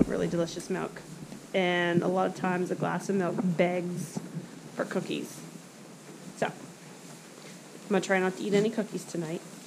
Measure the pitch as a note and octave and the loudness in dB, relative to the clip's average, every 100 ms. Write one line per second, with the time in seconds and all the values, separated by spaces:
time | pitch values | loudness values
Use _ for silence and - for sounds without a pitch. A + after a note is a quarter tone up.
0 | - F#3 F3 E3+ E3 F3+ - F3+ D#3+ - | 6 4 2 2 2 -2 -2 -2 -2 -6
1 | - - - - - F#3+ F3+ F3 F3 F3 | -12 -12 -12 -12 -2 2 4 4 4 4
2 | E3+ F#3 F#3+ - F#3 F3+ F3 F3 F3 F3 | 4 4 2 2 2 2 0 0 0 0
3 | - G3 F3 - F#3 E3 F3 F3+ F3 F3 | 0 2 2 2 2 4 4 2 0 -4
4 | - - - - - - - - - F#3+ | -4 -6 -6 -8 -8 -12 -8 -4 -2 -2
5 | - - - - - - - - - - | -2 -4 -4 -10 -14 -14 -16 -18 -18 -16
6 | - - - - - - - - - - | -16 -14 -12 -2 -2 -2 -12 -14 -16 -16
7 | - - - - - - - - - F#3+ | -14 -16 -16 -16 -14 -14 -16 -10 2 2
8 | F3+ F#3+ F#3 F#3 G#3+ G3+ A3 A3+ G3 F3+ | 4 4 4 2 4 6 6 2 -2 -4
9 | - F3 D#3+ E3+ - - | -4 -4 -2 -4 -8 -14